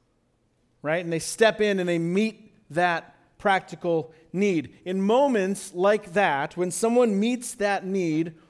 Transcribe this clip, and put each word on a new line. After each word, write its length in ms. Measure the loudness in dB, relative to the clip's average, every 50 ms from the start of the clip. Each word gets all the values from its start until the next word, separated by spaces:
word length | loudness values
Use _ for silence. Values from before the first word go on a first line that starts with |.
| _ _ _ _ _ _ _ _ _ _ _ _ _ _ _ _
Right? 240 | -6 -4 -4 -4 -2
And 80 | -2 -4
they 60 | -4
step 420 | -4 -6 0 2 2 2 4 2
in 180 | 0 0 0 0
and 80 | 0
they 120 | -2 -2 -2
meet 560 | -2 0 0 0 0 0 -2 -8 -18 -20 _ _ _ -8
that 460 | -2 0 0 0 0 -2 -6 -10 -18 _ _ _ _ -4
practical 760 | 0 2 2 2 0 -4 -10 -6 -2 -2 0 0 -2 -4 -10 -20 _ _ -4
need. 440 | 0 0 2 2 0 -2 -4 -10 -14 -10
In 180 | -6 -4 -2 0
moments 720 | 2 4 4 4 4 2 0 0 -2 -2 -6 -8 -10 -4
like 380 | 0 2 2 2 2 0 -2 0
that, 440 | 2 2 2 2 0 -2 -4 -4
when 140 | -4 -4 -4
someone 480 | -2 -2 -2 2 4 4 4 4 2 2
meets 360 | 0 0 -2 -4 -6 -10 -6
that 300 | -4 -2 -2 -2 -2 -4
need, 500 | -4 -4 -2 -2 0 0 -2 -2 -4 -6 -14 _